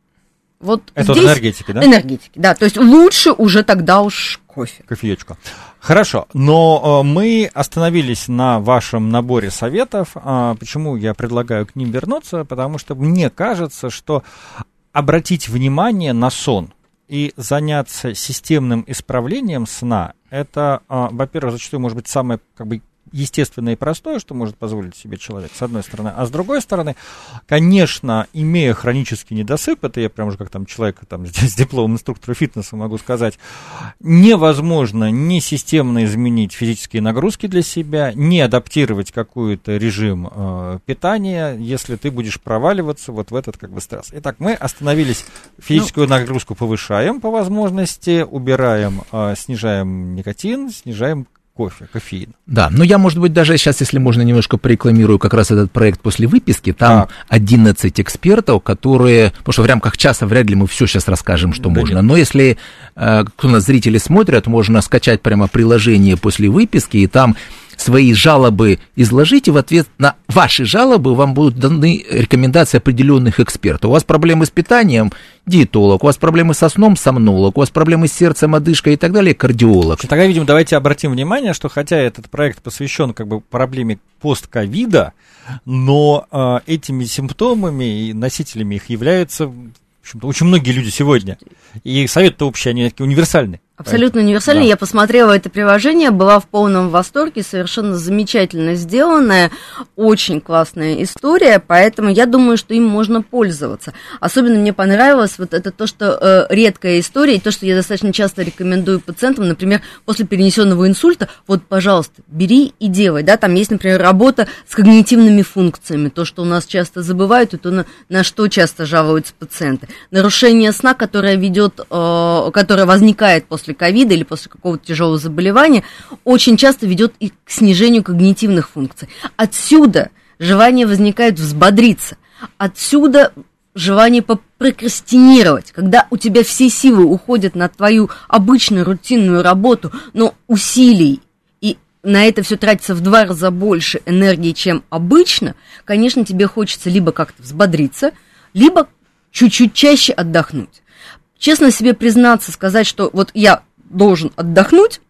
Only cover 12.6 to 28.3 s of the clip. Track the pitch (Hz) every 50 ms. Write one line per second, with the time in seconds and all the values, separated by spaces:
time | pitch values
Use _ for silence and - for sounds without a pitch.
12.6 | 131 143 156 143 - - 143 131 143 156 175 180 160 120 - - 185 240 220 175
13.6 | 170 139 - - - 120 - - - - 151 131 - - - - - - - -
14.6 | - _ _ _ _ _ - 147 143 147 165 165 160 - 180 147 - 110 117 123
15.6 | 131 135 139 156 202 247 214 190 165 139 120 117 123 127 - - - 151 117 95
16.6 | 82 - _ _ _ _ _ _ _ - 143 143 147 147 - - 113 - 139 147
17.6 | 151 151 151 143 127 - - - - 120 98 - - - 131 - - - 160 147
18.6 | 131 123 117 113 110 - 131 - - - 131 123 120 139 214 277 262 196 156 123
19.6 | 110 - - - 123 120 113 98 82 78 - _ _ - 135 139 147 - - 147
20.6 | 147 143 139 - _ - 135 127 123 110 117 120 135 135 - 160 143 120 117 120
21.6 | - - 151 131 123 120 113 120 - - - 139 127 123 120 113 _ _ _ -
22.6 | 113 107 120 113 _ _ _ _ _ _ - 139 139 - - 156 135 - - 123
23.6 | 117 117 113 - 135 151 165 - - 311 302 226 - - 143 123 113 107 107 -
24.6 | 117 107 110 104 95 90 - - - 107 104 101 - - 107 98 87 73 - -
25.6 | 123 120 117 107 95 - - 107 107 107 90 117 127 117 135 160 185 214 285 277
26.6 | - - 202 175 156 151 131 _ - - - - - - 123 113 _ - 147 151
27.6 | 165 180 196 196 170 - - - - 123 113 110 110 -